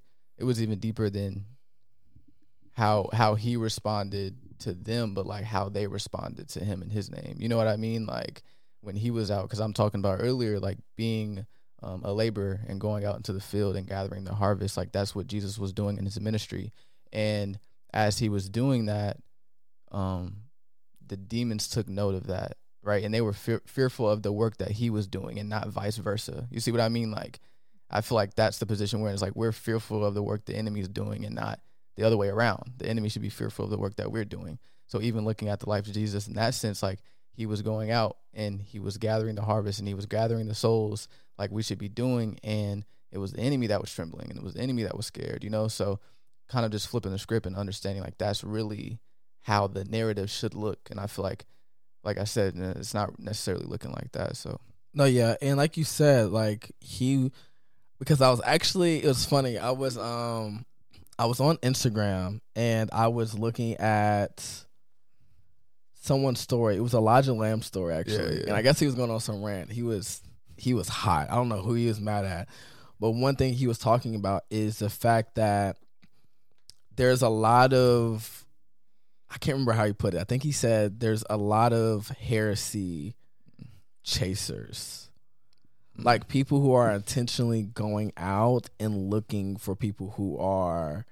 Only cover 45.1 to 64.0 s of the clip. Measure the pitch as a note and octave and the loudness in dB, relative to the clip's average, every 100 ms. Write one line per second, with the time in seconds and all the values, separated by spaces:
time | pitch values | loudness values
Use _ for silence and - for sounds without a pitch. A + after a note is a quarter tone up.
45.1 | - - - G#2 G#2+ A2 - G2+ G2 - | -8 -8 -6 -4 -2 -2 0 -2 -4 -8
46.1 | - - - - B2+ A2+ G#2 - B2 G2 | -20 -20 -20 -4 0 0 -2 -4 -4 -4
47.1 | G2 - A2+ F#2 G2 G2+ G2 G2 F#2+ - | -4 0 -2 -2 -6 -6 -6 -6 -6 -8
48.1 | - G#2 G#2+ G#2 A2 G#2+ G#2 - A2+ - | -4 -2 -2 -4 -4 -4 -6 -10 -12 -14
49.1 | - - - - G#2 G2+ G2 G2 A2 A2+ | -20 -20 -8 0 2 2 -2 -4 0 0
50.1 | G#2 G2 - A2 G2+ G#2+ - - - G#2 | 0 -4 -4 -4 -4 -4 -6 -10 -8 -6
51.1 | - F#2+ - - - - - - - G#2 | -4 -4 -4 -12 -20 -20 -20 -20 -8 -4
52.1 | F#2+ G#2 A#2 G2 E2+ F#2 - - G#2 G2+ | -2 0 2 2 0 -4 -6 -4 -2 -2
53.1 | - - G#2+ - F#2 - - - - - | -4 -8 -6 -4 -4 -4 -8 -8 -10 -8
54.1 | - - - - - - - - D3 C3+ | -6 -6 -6 -8 -10 -12 -20 -6 4 4
55.1 | B2 A2+ - C#3 C#3 D#3 D#3+ D3+ - D3 | 6 4 2 0 2 2 0 -2 4 6
56.1 | C3 G#2 A2 G#2+ G#2 - - - - B2+ | 8 6 2 0 -2 -8 -18 -10 -2 2
57.1 | C#3 C3 - - - - - - - C3+ | 2 2 -2 -20 -20 -20 -20 -18 -4 4
58.1 | C#3+ B2+ A#2+ - D#3+ - F#3+ F3 D#3 D3 | 6 8 6 4 2 2 4 4 4 4
59.1 | B2 - C#3+ C3 G#2 A2+ C3 C3+ A#2+ A2+ | 2 4 2 2 0 -2 0 -2 -2 -4
60.1 | A#2+ A#2 A2+ G#2+ G#2 - - - - - | -4 -4 -4 -4 -8 -12 -20 -20 -20 -10
61.1 | - A#2 B2 C#3+ E3 B2+ - B2 G#2+ G#2 | 0 0 4 4 4 2 2 2 2 2
62.1 | F#2+ F#2 G2+ - A2 A#2 A2+ G#2+ - A#2 | 2 -2 -6 -8 0 2 2 2 2 4
63.1 | A#2+ A2 G#2 A#2 A2+ A#2 - A2 G#2+ | 4 0 0 -2 0 -2 0 4 4